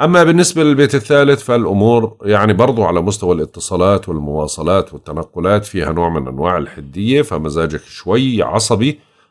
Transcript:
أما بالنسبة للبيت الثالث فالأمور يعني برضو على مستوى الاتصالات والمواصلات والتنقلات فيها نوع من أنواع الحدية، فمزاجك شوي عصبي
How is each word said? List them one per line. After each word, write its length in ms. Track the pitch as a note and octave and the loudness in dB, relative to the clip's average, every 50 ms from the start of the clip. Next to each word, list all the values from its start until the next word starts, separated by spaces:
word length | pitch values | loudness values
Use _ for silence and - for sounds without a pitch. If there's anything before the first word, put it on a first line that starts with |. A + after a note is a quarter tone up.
أما 220 | C#3+ E3+ F3 F3 E3+ | 0 4 4 4 4
بالنسبة 400 | D#3 E3 F3 F3 - - D#3+ D#3 | 6 4 4 2 2 2 2 2
للبيت 320 | D3+ C#3+ C3+ C#3+ A#2+ C#3+ | 2 4 4 2 2 2
الثالث 480 | C#3 - - D3 C#3+ C#3+ C#3+ C#3+ - - | -2 0 2 2 4 4 4 2 0 0
فالأمور 760 | - A#2+ A#2+ A2 E2+ G2 G2+ G#2 A2+ A#2 A#2 A2+ A2 - - - | -2 -2 0 0 0 0 2 2 4 4 2 0 -2 -8 -6 -2
يعني 300 | G2+ G#2 G2+ G#2 A2 G2+ | 0 2 2 2 2 2
برضو 300 | F2+ A#2+ C3+ C3 A2+ G2+ | 4 2 2 2 0 0
على 180 | E2+ F2 F2 | 0 0 0
مستوى 340 | E2+ G2+ G2+ - G2 F2 F2 | 0 -2 -4 -2 0 -2 0
الاتصالات 720 | D#2+ D2+ - - - - - F#2+ F2 F2+ G2 G2+ F#2+ - F#2 | 0 -2 -6 -8 -12 -10 -6 -2 0 2 2 2 0 -2 -4
والمواصلات 840 | E2 D2+ D2 D2 D2 D#2 D2+ D2 - - D#2 D#2+ F#2 G2 E2+ - D2+ | -6 -6 -6 -4 -4 -4 -4 -6 -6 -6 -2 0 0 0 0 -2 -10
والتنقلات 720 | C#2 - - D2+ D#2+ E2 - - F2 E2+ F#2 G2+ G#2+ G#2 | -18 -16 -12 -10 -10 -10 -10 -8 -4 0 0 0 0 0
فيها 260 | - - F#2 D#2 - | -4 -6 -6 -4 -4
نوع 180 | D#2+ E2+ E2+ E2+ | -2 -2 -2 -2
من 180 | E2 D#2 C2 | -2 -4 -6
أنواع 300 | B1+ C2 C2 D2+ F2+ F2+ | -6 -6 -4 -2 -2 -2
الحدية، 640 | E2+ D2 - - D#2+ C#2+ C#2 C2+ F#2 G#2 A#2 C3 D3 | -2 -4 -6 -12 -18 -18 -14 -8 -6 -2 0 0 0
فمزاجك 600 | D3 - F#2 D#2 D#2 D#2 C#2+ D#2+ D#2+ D#2 D2+ - | 0 -2 -4 -6 -6 -4 -4 -2 -4 -2 -4 -8
شوي 640 | - - - - - F2+ G2+ B2 C3+ C3 B2 G#2 D#2+ | -12 -14 -20 -12 -4 -2 0 0 0 0 0 0 -2
عصبي 560 | B1 D#2+ A2 - - A#2 G#2 A#2 C#3+ D3 - _ _ _ _ _ _ | 0 0 -2 0 0 0 0 0 -2 -4 -6 _ _ _ _ _ _